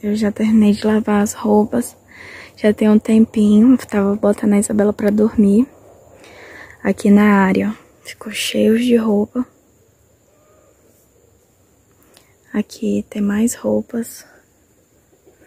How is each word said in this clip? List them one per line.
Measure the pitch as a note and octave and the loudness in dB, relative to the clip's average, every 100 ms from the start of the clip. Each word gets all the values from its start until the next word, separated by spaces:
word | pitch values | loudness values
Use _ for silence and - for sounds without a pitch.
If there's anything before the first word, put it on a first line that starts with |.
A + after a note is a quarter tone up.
eu | G#3+ | -4
já | G#3+ G#3+ | -2 -2
terminei | G#3 A3 A3 G#3 | -2 0 4 4
de | G#3 G#3+ | 2 0
lavar | G#3+ G#3+ G#3 | -2 0 0
as | G#3 | -2
roupas. | - G#3+ G#3 G#3+ A#3+ A#3 - _ - - - - - | -4 0 2 2 -4 -6 -12 _ -20 -20 -20 -20 -4
Já | A3 | -2
tem | G#3 A3 | 0 2
um | G#3+ | 2
tempinho, | - A3 A3+ - G#3 G#3 A#3+ | 2 2 2 2 2 4 4
eu | B3+ | 2
tava | - G#3 G3 | 0 -4 -2
botando | G3+ G#3 G#3 A3 | -2 -2 0 0
a | G3+ | 0
Isabela | G3+ G#3 G3+ | 0 0 -2
pra | G#3 G#3 | 0 -2
dormir. | G#3+ G#3+ - G3+ G3+ C4 - - _ _ - - - - - - - | 0 0 2 2 2 0 -6 -20 _ _ -20 -20 -20 -20 -20 -20 -10
Aqui | - G3 G#3+ | -6 -2 2
na | G3+ | 4
área, | G#3 G3+ F#3+ F#3+ G3+ | 4 2 2 0 -4
ó. | A3 _ _ - | -8 _ _ -20
Ficou | - - | -20 -14
cheio | G#3 - G#3+ G#3+ A3+ | -10 -8 -2 0 0
de | B3 | 0
roupa. | A#3 A3 G#3 G#3+ B3 B3+ _ _ _ _ _ _ _ _ _ _ _ _ _ _ _ _ _ _ _ _ _ _ _ _ _ _ _ _ _ _ | 0 0 -2 -2 -6 -10 _ _ _ _ _ _ _ _ _ _ _ _ _ _ _ _ _ _ _ _ _ _ _ _ _ _ _ _ _ _
Aqui | G#3+ G#3+ - G#3+ G3+ G#3+ | -8 -8 -8 -6 -6 -6
tem | G#3+ | -6
mais | G3+ G3+ A#3 - | -4 -2 -2 -4
roupas. | G#3+ G#3+ A3+ A#3+ A#3 - - _ _ _ _ _ _ _ _ _ _ _ | -4 -4 -4 -10 -10 -14 -20 _ _ _ _ _ _ _ _ _ _ _